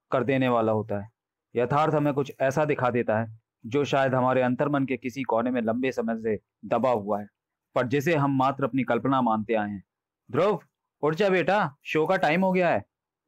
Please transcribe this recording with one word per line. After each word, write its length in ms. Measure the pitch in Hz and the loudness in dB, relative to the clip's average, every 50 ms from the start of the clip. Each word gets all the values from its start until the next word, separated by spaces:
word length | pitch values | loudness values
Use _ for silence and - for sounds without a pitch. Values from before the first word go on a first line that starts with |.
| _ _ | _ _
कर 140 | - 131 120 | -2 0 0
देने 240 | 123 135 131 131 123 | 2 2 2 2 2
वाला 240 | 123 117 110 110 110 | 2 2 2 2 2
होता 280 | 107 104 110 101 101 104 | 0 -2 -4 -6 -6 -8
है। 60 | 110 _ _ _ _ _ _ _ _ - | -10 _ _ _ _ _ _ _ _ -2
यथार्थ 400 | 113 123 120 143 143 156 160 156 | -2 0 2 2 2 2 2 2
हमें 180 | 151 147 147 - | 0 0 0 0
कुछ 180 | 147 135 - - - | -2 -4 -4 -4 -2
ऐसा 240 | 135 135 131 156 151 | -2 0 0 0 0
दिखा 260 | 147 143 - 127 123 | 0 0 0 0 0
देता 280 | 117 120 113 - 107 110 | 0 0 0 0 0 -2
है 60 | 117 113 113 - _ _ _ _ - | -2 -4 -8 -16 _ _ _ _ -10
जो 180 | 113 117 147 143 | -4 -2 -2 0
शायद 300 | - 151 139 135 131 123 | 0 0 0 0 2 2
हमारे 280 | 131 123 127 127 127 127 | 2 2 2 2 2 2
अंतर्मन 440 | 123 127 - 151 143 147 139 135 | 0 0 0 0 0 0 -2 -2
के 100 | 123 131 | -2 -4
किसी 260 | 120 - 127 - 139 127 | -6 -6 -8 -8 -8 -4
कोने 280 | - 117 113 117 127 | -2 0 0 0 0
में 100 | 127 123 113 | -2 -2 -2
लंबे 300 | 113 113 123 131 131 120 | -2 -2 -2 -2 -2 -2
समय 280 | 123 113 113 113 113 110 | -2 -4 -4 -4 -4 -4
से 160 | 113 107 95 - _ _ _ - | -4 -4 -4 -6 _ _ _ -6
दबा 240 | 101 120 117 113 131 123 | -4 -2 0 2 2 0
हुआ 280 | 107 98 101 104 101 | 0 -2 -2 -4 -4
है, 60 | 104 101 _ _ _ _ _ _ _ _ - | -6 -8 _ _ _ _ _ _ _ _ -2
पर 100 | 139 123 | -2 -2
जिसे 280 | 117 131 143 131 175 165 | 0 0 0 0 0 0
हम 200 | 147 143 139 139 131 | 2 2 0 2 2
मात्र 260 | 131 135 139 135 139 | 2 0 0 0 -2
अपनी 200 | 123 131 135 120 | -2 -2 -2 0
कल्पना 360 | - 120 117 - 135 139 131 123 | 0 0 0 0 0 0 2 2
मानते 320 | 117 110 110 104 - 113 | 2 0 0 0 0 0
आए 160 | 107 104 104 | 0 -2 -2
हैं। 120 | 104 95 - _ _ _ _ _ _ _ _ - | -6 -10 -12 _ _ _ _ _ _ _ _ -6
ध्रुव, 320 | 104 135 180 208 202 - - _ _ _ _ _ _ _ - | -2 0 2 2 0 -2 -6 _ _ _ _ _ _ _ -2
उठ 120 | 151 160 | -2 0
जा 140 | 160 214 196 | 0 2 2
बेटा, 480 | 190 180 156 160 190 214 190 143 - _ - | 2 2 2 2 2 2 0 -2 -4 _ -8
शो 220 | - - 156 156 | -4 -2 0 2
का 100 | 160 190 | 2 2
टाइम 280 | 185 175 147 156 180 190 | 2 2 2 2 2 2
हो 80 | 190 180 | 2 2
गया 160 | 185 180 165 | 2 2 2
है। 160 | 135 101 - _ _ _ _ _ _ _ _ | 2 0 -2 _ _ _ _ _ _ _ _